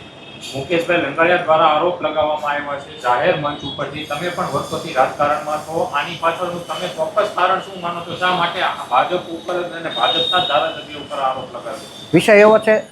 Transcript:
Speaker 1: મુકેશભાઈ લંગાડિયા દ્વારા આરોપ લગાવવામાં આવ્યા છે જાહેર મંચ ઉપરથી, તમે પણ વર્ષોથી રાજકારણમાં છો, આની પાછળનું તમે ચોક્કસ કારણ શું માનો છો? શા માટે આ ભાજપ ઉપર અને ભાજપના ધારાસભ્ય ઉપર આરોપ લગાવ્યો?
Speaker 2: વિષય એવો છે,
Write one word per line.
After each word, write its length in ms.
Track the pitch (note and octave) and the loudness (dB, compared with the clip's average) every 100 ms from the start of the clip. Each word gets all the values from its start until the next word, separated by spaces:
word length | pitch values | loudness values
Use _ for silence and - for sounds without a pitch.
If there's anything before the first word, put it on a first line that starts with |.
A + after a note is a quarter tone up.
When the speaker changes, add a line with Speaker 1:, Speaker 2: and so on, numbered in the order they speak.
| - - - - - | -16 -18 -18 -14 -10
Speaker 1:
મુકેશભાઈ 440 | D#3 C3+ E3+ E3+ E3+ | -8 0 0 2 0
લંગાડિયા 380 | C#3 D3 E3+ F3 | 0 2 4 4
દ્વારા 300 | D#3 D#3+ D#3+ | 4 4 6
આરોપ 360 | D#3 F3 F3 | 4 2 0
લગાવવામાં 500 | D3+ D#3 D3+ D3+ D3 | -2 0 0 0 -2
આવ્યા 260 | D3 C#3+ C#3 | -4 -4 -8
છે 240 | - - | -10 -6
જાહેર 340 | B2 D3 E3 D#3+ | 0 2 2 2
મંચ 280 | D3 C#3+ | -2 -6
ઉપરથી, 400 | C3+ D3+ C#3+ D3+ | -8 -8 -8 -8
તમે 240 | D3+ D3 F3+ | -8 -6 -6
પણ 160 | F3+ | -4
વર્ષોથી 480 | E3 C#3+ - D#3 E3 | -4 -4 -4 -8 -4
રાજકારણમાં 680 | C3 C3 - D3 D3+ D3 D3+ | 0 0 2 0 0 -2 -6
છો, 340 | D#3 E3 - | -4 -4 -2
આની 240 | C#3 D#3 D#3 | -2 -4 -2
પાછળનું 460 | E3 F3 F3 F3 D#3+ | -2 -2 -4 -6 -6
તમે 220 | E3 F3+ | -6 -6
ચોક્કસ 400 | - D#3 G#3+ G3+ F3+ | -4 -4 0 -2 2
કારણ 220 | F#3 F#3 | 2 0
શું 220 | F#3+ F#3 | -4 -8
માનો 200 | E3+ E3+ | -6 -6
છો? 160 | E3+ E3 | -8 -2
શા 200 | F3+ F3+ | 0 0
માટે 260 | E3+ F3+ | 0 -2
આ 100 | D#3+ - - | -2 -4 0
ભાજપ 400 | C3+ D3 F3+ - | 2 2 0 -4
ઉપર 240 | E3 E3 | -10 -6
અને 340 | F3 F3 E3 E3 | -4 -4 -6 -8
ભાજપના 500 | - B2+ B2+ - - | -2 0 2 2 2
ધારાસભ્ય 560 | D3 D3 D#3+ - D3 | 2 2 0 -4 -10
ઉપર 220 | D3 C#3 C#3 | -12 -10 -4
આરોપ 400 | C3+ B2+ - - | -2 -2 -8 -10
લગાવ્યો? 520 | - - - - - | -10 -10 -12 -16 0
Speaker 2:
વિષય 180 | E3 G3 | 2 8
એવો 260 | G#3 G#3+ G#3+ | 10 10 8
છે, 240 | G#3+ G#3+ - | 6 2 0